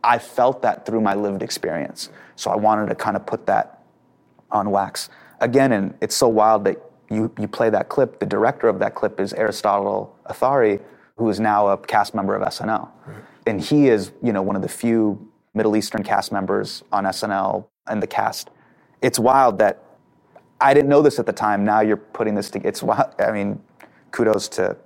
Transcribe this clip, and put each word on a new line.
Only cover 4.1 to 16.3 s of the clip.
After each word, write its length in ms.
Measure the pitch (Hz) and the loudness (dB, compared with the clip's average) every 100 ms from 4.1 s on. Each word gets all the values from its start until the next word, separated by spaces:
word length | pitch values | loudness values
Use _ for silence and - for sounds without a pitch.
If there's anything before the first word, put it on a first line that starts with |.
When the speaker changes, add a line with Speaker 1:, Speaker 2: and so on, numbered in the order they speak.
| _ _ _ _ | _ _ _ _
Speaker 1:
on 200 | 107 101 | -2 0
wax. 380 | 98 98 - - - - - | -2 -2 -8 -14 -18 -20 -4
Again, 320 | 120 127 135 | 0 2 4
and 220 | 107 98 - | 2 -2 -4
it's 140 | 113 | -6
so 140 | - 127 | 0 2
wild 360 | 107 107 110 | 4 4 4
that 140 | 98 - - _ _ | 2 -2 -10 _ _
you, 220 | 110 110 - | -4 -4 -4
you 100 | 104 | -8
play 220 | - 117 | 0 0
that 180 | 107 - | 0 -2
clip. 300 | - 127 - | 0 0 0
The 80 | 101 | -4
director 420 | 101 113 127 117 | 0 0 2 0
of 100 | 95 | 0
that 140 | 101 | -2
clip 260 | - 107 - | -2 -6 -4
is 120 | 101 | -6
Aristotle 840 | - 110 104 107 101 101 101 104 _ - | -2 -4 -2 0 0 0 -4 -6 _ -16
Athari, 520 | - 127 139 110 101 - - _ - | -4 0 2 2 0 -6 -20 _ -4
who 120 | 113 | -2
is 120 | 98 | 0
now 280 | 110 104 104 | 0 2 2
a 100 | 98 | 0
cast 360 | - 107 101 | 0 -2 0
member 200 | 107 98 | -2 -2
of 80 | 101 | -2
S 180 | 95 - | -4 -6
N 100 | 107 | -6
L. 220 | 110 - _ - | -6 -8 _ -20
Speaker 2:
Right. 100 | 107 - _ - | -18 -20 _ -4
Speaker 1:
And 140 | 101 | -4
he 280 | - 151 143 | 0 4 6
is, 240 | 110 95 - | 4 0 -4
you 100 | 120 | -2
know, 100 | 101 | 0
one 140 | 95 101 | -2 -4
of 60 | |
the 60 | - | -6
few 600 | - 117 117 107 101 - _ _ | -4 0 2 2 -2 -10 _ _
Middle 220 | 104 110 107 | -2 2 2
Eastern 260 | 101 - | -2 -6
cast 300 | 98 101 - | -4 -4 -2